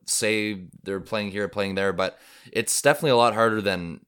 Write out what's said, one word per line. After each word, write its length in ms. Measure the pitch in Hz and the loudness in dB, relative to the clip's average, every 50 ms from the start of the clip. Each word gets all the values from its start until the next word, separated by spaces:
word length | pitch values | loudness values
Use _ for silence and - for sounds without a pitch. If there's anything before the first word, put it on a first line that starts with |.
| _ | _
say 600 | - - - 113 107 110 107 104 107 104 92 90 - - - | -4 -2 0 0 0 0 0 0 -2 -4 -8 -10 -16 -20 -12
they're 160 | - 95 98 95 | -8 -6 -6 -6
playing 320 | 90 - 113 107 104 101 | -6 -6 -6 -6 -4 -4
here, 160 | 92 104 101 | -4 -4 -6
playing 280 | 92 - 104 98 98 95 | -4 -4 -4 -4 -2 -2
there, 180 | 98 98 98 | 0 0 0
but 260 | 90 90 95 - - - - - - - - - | 0 0 -2 -2 -4 -8 -18 -20 -20 -20 -16 -6
it's 280 | - 113 113 - - - | -4 -4 -2 -2 -2 2
definitely 300 | - 143 151 147 165 143 | 2 2 2 2 2 2
a 60 | 123 | 4
lot 180 | 117 120 117 104 | 6 4 4 4
harder 260 | 110 113 113 107 110 | 4 2 2 2 0
than, 400 | 98 101 92 90 85 85 78 - _ | 0 0 -2 -2 -4 -8 -10 -12 _